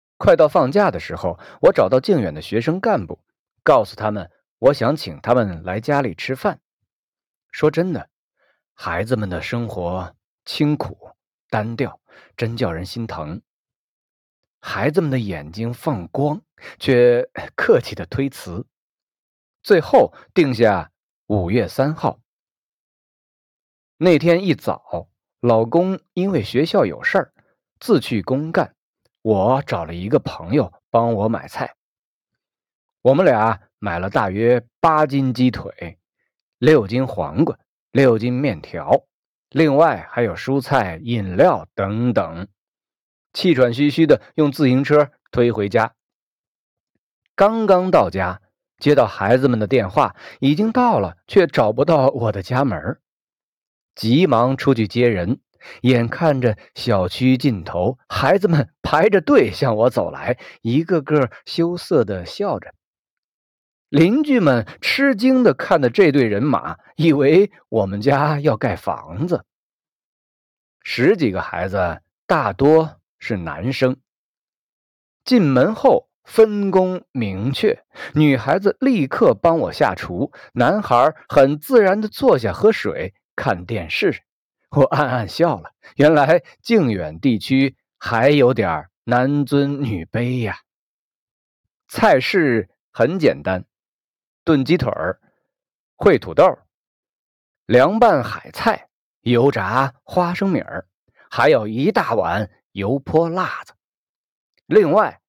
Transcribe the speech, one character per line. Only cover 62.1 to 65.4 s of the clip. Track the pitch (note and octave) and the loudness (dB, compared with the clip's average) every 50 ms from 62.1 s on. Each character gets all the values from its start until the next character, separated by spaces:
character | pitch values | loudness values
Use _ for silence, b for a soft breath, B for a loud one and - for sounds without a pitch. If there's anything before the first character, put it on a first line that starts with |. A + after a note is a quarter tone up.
| G2+ F#2 F2 | -2 -8 -8
笑 | - - - G3+ G3 C3 F#2 | -12 -8 -8 -6 -6 -6 -6
着。 | - - - _ _ _ _ _ _ _ _ _ _ _ _ _ _ _ _ _ _ _ _ _ _ | -10 -14 -20 _ _ _ _ _ _ _ _ _ _ _ _ _ _ _ _ _ _ _ _ _ _
邻 | - - C#3+ D#3+ F#3 A3+ D4+ D4+ | -2 2 2 2 4 2 0 0
居 | D4+ C4+ A#3+ | 2 2 2
们 | F3+ D3 B2+ A#2 G#2+ B B B | 2 2 2 0 -2 B B B
吃 | - - - - C#4 C#4 C4 | -6 -4 -2 0 0 0 0
惊 | G3 A#3 C4 C4 B3+ | 0 0 2 2 4